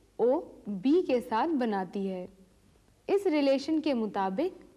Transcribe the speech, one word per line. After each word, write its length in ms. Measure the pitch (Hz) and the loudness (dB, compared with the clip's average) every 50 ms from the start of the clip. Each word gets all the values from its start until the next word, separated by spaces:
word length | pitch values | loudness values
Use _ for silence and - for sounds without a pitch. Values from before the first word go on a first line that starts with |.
| _ _ _ - | _ _ _ 0
ओबी 840 | 220 240 269 339 - - - - - 208 208 185 180 262 302 370 359 | 2 2 2 2 -2 -6 -16 -16 -10 -8 -6 -2 2 2 4 4 4
के 180 | - 262 240 | 2 0 0
साथ 280 | - - 226 220 254 339 | 0 0 -2 0 0 0
बनाती 580 | 330 254 247 226 202 196 185 180 - 202 196 | 0 0 0 0 0 -2 -4 -4 -4 -4 -4
है। 220 | 196 190 180 180 - - - - _ _ _ _ _ _ _ _ _ _ _ _ - | -4 -4 -6 -10 -12 -16 -20 -20 _ _ _ _ _ _ _ _ _ _ _ _ -2
इस 180 | 370 392 392 | 0 0 2
रिलेशन 540 | 381 302 302 277 269 269 262 269 - 320 311 | 2 2 2 4 4 2 2 0 0 -2 0
के 140 | 285 311 269 | 0 0 0
मुताबिक 640 | 233 220 202 - 208 190 190 190 214 320 381 - - - - _ | 0 -2 -2 -2 -2 -2 -2 -2 -2 -4 -4 -4 -8 -20 -20 _